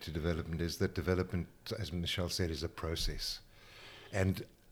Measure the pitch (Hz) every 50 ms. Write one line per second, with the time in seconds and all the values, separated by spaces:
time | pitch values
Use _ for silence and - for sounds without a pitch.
0 | - 85 76 82 76 85 82 80 82 82 82 80 85 82 - - 101 90 - 95
1 | 73 90 90 90 90 - - 87 80 - - - - - 110 113 92 73 85 87
2 | 87 - - 98 87 87 - - 90 80 80 71 82 82 - - - 80 82 -
3 | - 80 71 67 - - - - - - - - - - - - - - - -
4 | - - - 98 95 95 - - - - - - - -